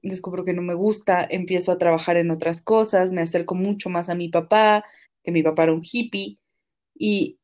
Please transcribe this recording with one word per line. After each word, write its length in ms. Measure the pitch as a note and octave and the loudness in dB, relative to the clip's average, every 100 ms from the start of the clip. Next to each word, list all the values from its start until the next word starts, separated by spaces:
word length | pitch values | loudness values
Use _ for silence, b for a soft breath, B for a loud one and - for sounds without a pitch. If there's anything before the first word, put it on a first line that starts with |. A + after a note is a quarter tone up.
descubro 420 | G3 F#3 - F3+ F3+ | -8 -8 -8 -8 -4
que 80 | |
no 80 | F3 | -4
me 140 | F3 F3 | -4 -2
gusta, 500 | G#3 G#3+ - F3+ - | 0 0 0 0 0
empiezo 440 | F#3 F3 F3+ F3+ | -4 -2 -2 0
a 80 | F3+ | 0
trabajar 360 | F3 E3 E3 E3+ | 2 2 2 0
en 120 | E3+ | 2
otras 320 | E3 E3 E3 | -2 -2 -4
cosas, 500 | - A3 A3 F#3+ F#3 | 0 2 4 2 2
me 100 | F3+ | 0
acerco 340 | E3+ F3 E3+ F3+ | -2 -2 -2 -2
mucho 340 | G3 G3+ F#3+ | -2 -2 -4
más 180 | F3 F3 | -4 -4
a 40 | F3 | -6
mi 140 | E3+ | -2
papá, 560 | E3+ E3 G#3+ G#3+ G#3 G#3+ B B _ | -2 2 4 6 4 0 B B _
que 80 | - | -2
mi 100 | E3+ | 0
papá 220 | D#3 D#3 | 2 2
era 100 | D#3+ | 2
un 80 | D#3+ | 2
hippie, 560 | E3 A#3+ A#3+ G3 G3 G#3 _ _ _ _ _ _ | -2 -6 -4 -6 -8 -12 _ _ _ _ _ _
y, 440 | G#3+ G3+ E3 - | 0 0 -2 -6